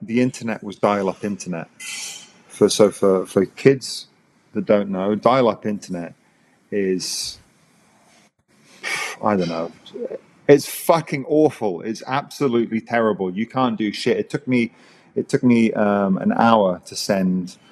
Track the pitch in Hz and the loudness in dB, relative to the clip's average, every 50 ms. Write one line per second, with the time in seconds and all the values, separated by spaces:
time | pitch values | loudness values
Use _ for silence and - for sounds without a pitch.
0 | - 95 113 120 127 127 - - 117 113 107 - - 104 92 - - 104 104 101 | -8 -2 0 0 0 0 -2 -6 -8 -8 -8 -8 -10 -12 -6 -2 0 0 2 2
1 | 98 95 87 - - 104 101 92 - 90 90 82 78 - _ - - - - - | 0 -2 -4 -4 -6 -6 -6 -6 -8 -8 -8 -8 -10 -12 _ -18 -14 -12 -12 -12
2 | - - - - - - _ _ _ - - - 107 98 - - 110 98 - - | -12 -12 -14 -16 -20 -20 _ _ _ -8 -2 2 2 2 4 4 2 2 2 2
3 | 104 98 95 95 92 - - 101 95 - - - - 135 139 131 - - - - | 2 2 2 2 0 0 0 0 0 -2 0 2 4 4 4 2 -2 -10 -12 -12
4 | - _ _ _ _ _ _ _ _ _ - 107 95 - 107 101 101 101 95 92 | -14 _ _ _ _ _ _ _ _ _ -8 -4 0 2 2 2 2 -2 -4 -2
5 | 95 101 107 101 - 117 123 135 123 110 98 - - 110 104 95 - - 92 87 | -2 -2 0 2 2 4 4 4 4 4 2 0 -4 -8 -8 -8 -8 -10 -10 -10
6 | 85 - - _ _ _ _ _ _ _ _ _ _ - 107 104 98 95 92 87 | -10 -12 -14 _ _ _ _ _ _ _ _ _ _ -6 -4 -2 0 0 0 -2
7 | - - - - - - - - _ _ _ _ _ _ _ _ _ _ _ _ | -4 -6 -8 -8 -8 -10 -12 -16 _ _ _ _ _ _ _ _ _ _ _ _
8 | _ _ _ _ _ _ _ _ _ _ _ _ _ _ - - - - - - | _ _ _ _ _ _ _ _ _ _ _ _ _ _ -18 -12 -8 -8 -6 -6
9 | - - - - - 110 104 95 87 85 82 82 82 85 - - - - - - | -8 -8 -6 -2 0 2 2 2 0 -2 -4 -6 -6 -8 -10 -16 -20 -16 -12 -10
10 | - - - - _ _ _ _ _ - 143 143 - - - - - - 170 165 | -10 -10 -10 -12 _ _ _ _ _ 4 4 4 4 0 -12 -4 0 2 2 2
11 | 151 - 160 139 131 - 151 151 156 143 - - 117 104 87 80 - 107 113 - | 0 -4 -8 -6 -4 0 2 4 4 2 2 0 -4 -4 -4 -4 -6 -8 -8 -8
12 | - - 131 143 143 - - - 151 131 117 120 113 98 117 113 - - 120 117 | -6 -6 -4 -4 -6 -6 -6 -2 -2 0 2 0 0 0 -4 -6 -4 -2 0 0
13 | 113 110 101 92 95 92 90 101 113 - - 131 131 123 113 104 110 104 101 - | 2 2 0 -2 -4 -4 -4 -6 -6 -4 -2 -2 -2 0 0 -2 -4 -4 -4 -2
14 | - 127 107 104 104 - - 147 - 131 127 123 117 117 _ _ - - - _ | -2 0 0 0 -2 -4 -6 -8 -4 -2 0 0 0 -2 _ _ -20 -20 -20 _
15 | _ _ - - 127 - - 135 - 123 120 113 113 110 - - 104 104 101 101 | _ _ -6 -6 -4 -2 0 2 4 4 4 6 4 4 2 2 0 2 2 2
16 | 101 98 95 - - 104 - - 113 117 117 110 101 92 90 90 - - 98 - | 2 0 0 0 0 0 2 4 4 6 6 6 4 2 0 -2 -8 -12 -12 -6
17 | - - 104 95 95 92 90 92 90 90 - - _ _ | -2 0 0 2 2 0 0 -2 -4 -6 -12 -18 _ _